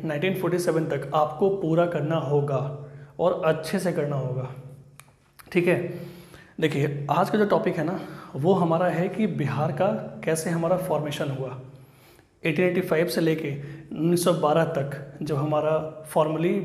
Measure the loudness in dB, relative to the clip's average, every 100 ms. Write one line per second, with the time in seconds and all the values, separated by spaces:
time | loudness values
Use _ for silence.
0 | -6 -2 -2 0 0 0 2 0 0 -2
1 | 0 0 0 2 0 2 2 2 2 0
2 | 0 -2 2 0 2 -2 -2 -8 -12 -18
3 | -16 0 0 2 0 0 -2 -2 0 0
4 | -2 -2 -2 -4 -6 -10 -16 -20 -20 -20
5 | -20 _ _ -20 -2 2 2 2 -2 -8
6 | -12 -16 -20 -20 -18 -2 0 2 0 -2
7 | 0 2 4 4 4 4 2 0 -2 -4
8 | -8 -14 -10 0 4 4 4 4 2 2
9 | 0 0 0 0 -2 0 -2 2 0 0
10 | -6 -6 -2 0 0 0 2 0 0 -2
11 | -2 -4 -4 -4 -6 -10 -14 -20 -20 -20
12 | -20 -20 _ _ -2 2 2 2 2 2
13 | 2 2 2 0 -4 -6 -10 -14 -10 -2
14 | 2 4 4 2 4 4 2 0 -4 -6
15 | -12 -10 -4 -2 0 2 2 0 -2 -10
16 | -2 0 2 2 0 0